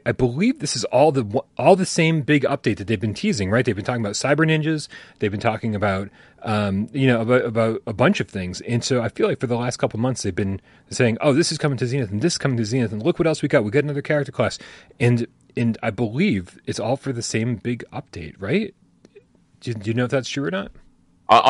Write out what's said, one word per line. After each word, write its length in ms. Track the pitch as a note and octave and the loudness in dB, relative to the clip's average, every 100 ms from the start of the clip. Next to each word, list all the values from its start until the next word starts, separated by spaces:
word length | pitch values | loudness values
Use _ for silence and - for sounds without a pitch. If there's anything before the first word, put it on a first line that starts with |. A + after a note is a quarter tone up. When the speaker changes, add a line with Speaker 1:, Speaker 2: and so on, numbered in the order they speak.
| - | -2
Speaker 1:
I 60 | |
believe 480 | - B2 B2+ A3+ E4 | 0 0 2 0 0
this 140 | D3 | -4
is 100 | - G2+ | -4 0
all 260 | B2 D#3 | 4 4
the 120 | C3+ | 4
wa-, 200 | G#2 A#2 - - | 0 -4 -6 2
all 180 | C#3+ F#3+ | 4 6
the 80 | |
same 380 | F#3 - D#3+ D#3+ | 4 0 2 2
big 220 | C3 D3+ | 2 2
update 340 | - C#3 - G#2 | 2 0 0 -2
that 80 | F#2+ | -2
they've 120 | G#2+ | -2
been 120 | A2+ | -2
teasing, 380 | G2 G#3+ C3 F#2 | -2 -2 0 2
right? 120 | A2+ | 2
They've 140 | B2+ G2+ | 2 -2
been 80 | |
talking 160 | G2+ B2 | -2 -4
about 140 | G#2 | -4
Cyber 320 | G#2+ C3+ D3 D#3+ | -2 0 2 4
Ninjas. 420 | D#3 D#3 D#3 - - - - | 2 0 -2 -6 -16 -20 -4
They've 120 | G#2+ | -4
been 80 | G2+ | -2
talking 340 | A#2 A2 A#2 | -2 -2 -2
about, 340 | G#2 G#2 F#2+ G2 - - _ | 0 0 0 -4 -12 -20 _
um, 460 | - G#2+ G2+ F#2+ A2 | -4 -2 0 -2 -2
you 140 | C#3 C3+ | 0 2
know, 120 | A#2+ | 2
about, 240 | A2 B2+ | 4 2
about 380 | A#2+ A2+ A2+ A2+ - | 2 0 0 0 -4
a 60 | |
bunch 280 | G2+ C#3 G#3 | 2 2 2
of 80 | A2+ | -2
things. 320 | G2 F2+ F2+ | -6 -8 -8
And 200 | F2+ A#2+ | -4 -2
so 200 | - B2+ | 0 -2
I 80 | A2 | -2
feel 180 | - G#3+ | -2 -2
like 100 | C3+ | -2
for 100 | B2 | -2
the 80 | A#2 | -2
last 200 | B2 - | -4 -2
couple 240 | B2+ G#2+ | -4 -2
months, 220 | B2+ A#2+ | -4 -2
they've 120 | G2+ | -4
been 280 | F2+ G2 F#2+ - - - | -4 -4 -4 -10 -20 -8
saying, 300 | - B2 A2 | 0 2 2
"Oh, 140 | D3+ | 2
this 180 | C#3 E3 | 2 2
is 60 | D#3+ | 0
coming 180 | D#3 B2+ | -2 -2
to 100 | B2 | -2
Zenith, 240 | C#3 G#2+ | -2 -2
and 120 | G#2 | -2
this 120 | E3 | -2
is 40 | - | 0
coming 180 | C#3+ A#2+ | -2 0
to 80 | |
Zenith, 280 | G#2+ C3 A2+ | 0 0 -2
and 100 | G#2+ | -2
look 160 | D3+ - | -2 0
what 80 | E3 | 0
else 140 | D#3 | 0
we 60 | C#3+ | 2
got. 140 | C#3+ | 2
We 60 | G#2+ | 2
got 140 | C3 | 0
another 160 | D3 C#3+ | 0 -2
character 320 | - D3 C3+ | -2 -2 0
class." 260 | - G#2+ - - - - - | -2 -2 -2 -12 -20 -18 0
And, 280 | A#2+ A#2+ A#2 _ _ - | 2 4 0 _ _ -2
and 180 | A#2 G#2+ | 0 0
I 80 | A2+ | -2
believe 680 | G2+ A#2 B2 G3+ G#2 F2 - | -2 -2 0 0 0 -4 -10
it's 160 | - - | -8 -4
all 160 | G#2+ C3+ | -2 -2
for 160 | C#3 | -4
the 80 | A#2+ | -6
same 340 | - A2+ A#2 A2+ | -4 -2 -2 -2
big 280 | A#2+ A#2+ - | -4 -6 -8
update, 440 | A2 - - D#2 - | -12 -12 -12 -14 -10
right? 360 | G2 F3+ A3 - _ _ - - - _ _ _ | -4 -2 -2 -10 _ _ -20 -20 -20 _ _ _
Do, 140 | - | -10
do 160 | A2 G2+ | -6 -2
you 40 | |
know 100 | A#2 B2 | -2 0
if 40 | |
that's 200 | C#3 B2 | -2 -2
true 140 | - D3 | -4 -4
or 40 | |
not? 220 | F#3+ - - - _ _ _ - | -4 -8 -14 -20 _ _ _ 4
Speaker 2:
I, 80 | A2+ C3 | 6 8